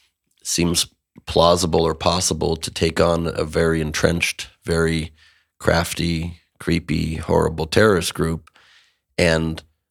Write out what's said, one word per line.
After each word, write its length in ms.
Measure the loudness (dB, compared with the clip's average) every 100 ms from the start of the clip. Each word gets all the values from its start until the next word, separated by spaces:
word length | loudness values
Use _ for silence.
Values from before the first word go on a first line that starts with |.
| _ _ _ _
seems 440 | -6 0 0 0 -4 _ _ -18 -2
plausible 560 | 4 4 4 2 2
or 120 | 0
possible 640 | 0 -2 0 -2 -2 -2 -2
to 140 | -6
take 300 | -2 -2 2
on 260 | 2 2 -2
a 180 | -4
very 360 | -4 0 0 0
entrenched, 680 | -2 0 0 0 -2 -4 -14 _
very 480 | -4 -2 0 -2 -6 -12 _ _ _ _
crafty, 840 | 0 0 0 -4 -2 -2 -6 -10 _ _
creepy, 560 | -2 -2 0 -2 -2 -4
horrible 500 | 0 2 2 -2 0
terrorist 480 | 4 4 4 0
group, 360 | -4 -4 -4 -10 _ _ _ _ _ _ 0
and 440 | 2 2 0 -4 -12 _ _